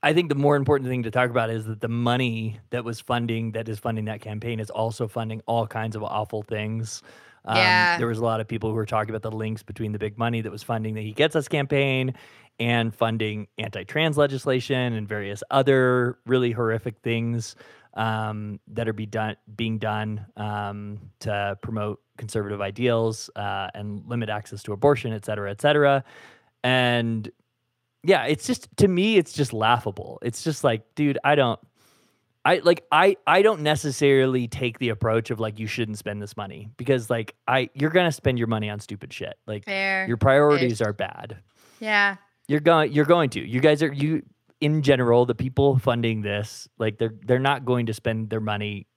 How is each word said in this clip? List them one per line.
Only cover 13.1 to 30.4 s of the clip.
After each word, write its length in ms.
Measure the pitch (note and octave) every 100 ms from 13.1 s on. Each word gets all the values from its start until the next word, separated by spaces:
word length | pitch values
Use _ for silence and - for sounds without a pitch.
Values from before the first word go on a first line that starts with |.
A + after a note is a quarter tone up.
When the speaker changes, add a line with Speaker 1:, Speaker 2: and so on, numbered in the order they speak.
| A2+ G#2+ G#2+ G2+ -
Speaker 1:
anti-trans 600 | A2 G#2 F#2 D3+ D#3+ D3
legislation 760 | C#3+ C3+ C#3+ C3 A#2+ C3 B2
and 160 | A2+ G#2
various 340 | G#2+ G2+ G2+ -
other 680 | C3+ C3+ C3+ B2+ B2+ B2 - -
really 260 | B2+ A#2+
horrific 460 | A2+ A2+ A2 B2 A2
things, 540 | A#2 A#2 A#2 A#2 A2+ - - - _
um, 680 | - A2 A2 G#2+ G#2+ G#2 G2+ _
that 200 | G#2+ A2+
are 40 |
be 140 | G#2+ G#2+
done, 300 | A2 A2 - _ G#2
being 220 | A2+ A2
done, 480 | G#2+ G#2+ G#2+ G#2+ G2+ -
um, 600 | G#2+ G#2 G#2 G2+ G#2 G#2 F#2+ _
to 380 | A2+ G#2 G2+ G2
promote 380 | - A2 G#2+ G#2 _ -
conservative 440 | A2 A2+ G2+ G2+
ideals, 680 | G2 G2+ B2 A#2 A2+ A2 - -
uh, 320 | G2+ G2 F#2+
and 320 | - G#2 G2+ A2+
limit 220 | A#2+ A2
access 340 | G#2 - G#2
to 80 | -
abortion, 400 | G2+ C#3+ C#3 A#2+
et 120 | A2
cetera, 260 | - G#2+ G2+
et 100 | G#2
cetera. 440 | D3 D3+ C#3+ C#3 B2+ - - _ _ _
And 680 | B2 B2+ B2 A#2+ A#2 A2+ G#2+ _ _ _ _ _ _ _
yeah, 200 | - F3+ A#2+
it's 200 | D#3 -
just, 220 | B3 - -
to 100 | G3+
me, 280 | F3+ G3+ A3
it's 160 | D#3+
just 200 | - C#3
laughable. 680 | A2+ A2 A#2+ A2 F#2+ - -
It's 220 | A#2+ A#2+